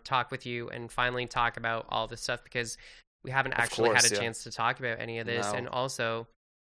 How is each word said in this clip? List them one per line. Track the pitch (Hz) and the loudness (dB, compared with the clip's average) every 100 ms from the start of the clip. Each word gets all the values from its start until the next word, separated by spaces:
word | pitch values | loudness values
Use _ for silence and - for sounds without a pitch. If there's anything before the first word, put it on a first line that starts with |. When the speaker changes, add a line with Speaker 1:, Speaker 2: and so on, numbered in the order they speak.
Speaker 1:
talk | - 131 120 | -2 -2 -2
with | 127 123 | -6 -8
you | 120 117 | -8 -8
and | 123 117 | -10 -8
finally | - 123 123 123 | -2 -2 -2 -4
talk | 127 117 123 | 0 -2 -2
about | 117 113 - | -4 -4 -4
all | 113 113 | -4 -4
this | 117 | -6
stuff | - 123 | -6 -6
because | - 123 113 - - - _ _ | -6 -6 -6 -8 -16 -20 _ _
we | 123 | -4
haven't | 135 131 | 2 6
Speaker 2:
Of | 123 | 6
Speaker 1:
actually | 117 - 117 | 4 4 6
Speaker 2:
course, | 120 | 8
Speaker 1:
had | 117 | 6
a | 101 | 4
Speaker 2:
yeah. | |
Speaker 1:
chance | 113 - | 0 -4
to | 120 | -8
talk | - 117 131 | -2 0 0
about | 123 113 | -2 -4
any | 113 117 | -6 -6
of | 117 | -2
this. | 117 101 | -2 -2
Speaker 2:
No. | 123 | -2
Speaker 1:
And | 123 | -4
also, | 123 135 - 117 113 117 _ _ _ _ | -4 -4 -2 -2 -2 -8 _ _ _ _